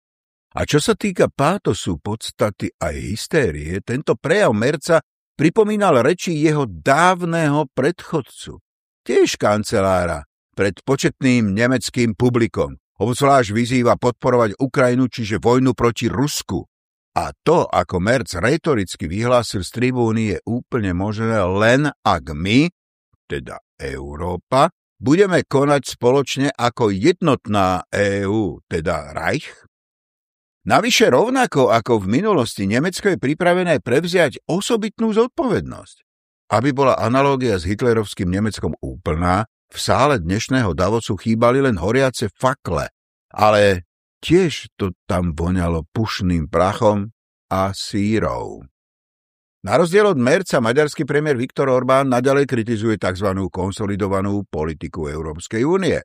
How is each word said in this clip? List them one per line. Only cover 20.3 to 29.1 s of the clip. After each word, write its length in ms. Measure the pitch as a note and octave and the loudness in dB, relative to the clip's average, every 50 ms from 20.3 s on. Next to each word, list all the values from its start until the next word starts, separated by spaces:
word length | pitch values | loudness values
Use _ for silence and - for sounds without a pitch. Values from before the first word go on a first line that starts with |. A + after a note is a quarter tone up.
| F#2 - | -4 -4
je 20 | - | -4
úplne 480 | G#2+ A2+ B2 - - - B2 G#2 F#2+ F2 | -6 -6 -6 -6 -4 -4 -4 -2 -2 -2
možné 480 | F2+ G2 G#2+ G#2 G#2+ A2+ A2+ A2+ G#2+ F#2 F2 | -2 -2 -4 -4 -4 -2 -2 0 0 0 0
len 400 | F#2 G2+ G#2+ A2+ B2 C3+ D3+ D3 - _ - | 0 2 4 4 4 4 2 0 -4 _ -2
ak 240 | G#2+ F#2+ D#2+ C2+ C#2 | 0 0 0 -2 -8
my, 400 | D2+ D2 E2+ F#2+ A2 C3+ D3+ F3 - _ _ _ _ _ _ _ _ _ _ | -8 -6 0 2 4 4 4 2 0 _ _ _ _ _ _ _ _ _ _
teda 320 | - - C#2+ - - - - _ _ _ - | -8 -8 -8 -8 -10 -16 -20 _ _ _ -12
Európa, 880 | - C#2 C2+ C2+ C#2 C#2+ D2 D2+ F2 F2+ F2 F2 - - - C3+ D3 F3 - _ _ _ _ - | -10 -10 -10 -10 -10 -12 -10 -8 -6 -6 -6 -8 -6 -2 0 2 2 2 0 _ _ _ _ -6
budeme 400 | G2+ B2 D3+ F#3 G#3 F#3+ F3+ D3+ | 0 2 4 4 4 4 2 0
konať 560 | - - - C3+ C#3 C#3+ D3 C#3+ B2 - - - | 0 0 0 0 2 2 2 0 -2 -4 -6 -2
spoločne 560 | - B2 C3 C#3+ C3+ - - C3 C3+ C#3+ - | 2 2 2 2 0 -2 -4 -4 -2 -4 -2
ako 400 | - A#2 A#2+ - - B2 G#2 G2+ | -2 -4 -2 0 0 0 0 2
jednotná 960 | F#2 G#2+ E3 F#3 - F#3+ D#3+ B2+ - - - G#2 G2+ F#2+ F#2 F#2 F2 - - | 2 2 2 2 2 2 0 0 0 0 -2 0 2 2 2 0 -2 -4 -4
E 400 | - G2 G2+ G2+ G2 G2+ G2+ F#2+ | -2 -2 0 0 0 -2 -2 -2
U, 320 | G#2 A2 G#2 F2+ D2 - - - | -2 -2 -2 -4 -6 -10 -10 -8
teda 480 | G2+ E2+ D#2 F2+ E2+ D#2 D2 C#2+ | -6 -4 -2 -2 -4 -4 -4 -8